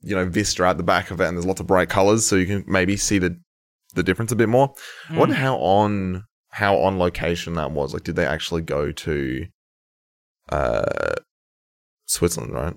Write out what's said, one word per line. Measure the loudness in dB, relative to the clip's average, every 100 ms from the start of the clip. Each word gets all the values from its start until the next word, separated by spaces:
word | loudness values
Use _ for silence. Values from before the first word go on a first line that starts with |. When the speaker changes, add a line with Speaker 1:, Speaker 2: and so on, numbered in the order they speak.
Speaker 1:
you | -2
know, | -2 0
vista | 0 0 2
at | 2 2
the |
back | 2 0 0
of | -2
it, | -2
and | 0
there's |
lots | -2 -4
of | 2
bright | 2 4
colors, | 4 4 4
so | 4 2
you | 2
can | -2 0
maybe | 0 2 0
see | 2 2
the, | 2 -4 _ _ _ _ _
the | -4
difference | -2 -2 -2
a | 0
bit | 4
more. | 4 2 -2 -20 -18 -8
I | 0
wonder | 2
Speaker 2:
Mm. | 2
Speaker 1:
how | 0 0
on, | 2 4 4 0 -4 -6 -10 _ _
how | -2 2 4
on | 2 2
location | 0 0 -2 -2 -4
that | -4 -4
was. | -2 -4
Like, | -4
did | -6 -2
they |
actually | 0 -2 -4 -4
go | -2 -2 -2
to, | -4 -4 -4 -2 -6 -10 _ _ _ _ _ _ _ _ _ -6
uh, | -2 0 0 -2 -2 -4 -4 _ _ _ _ _ _ _ _ -8
Switzerland, | -2 -2 -2 -8
right? | -6 -6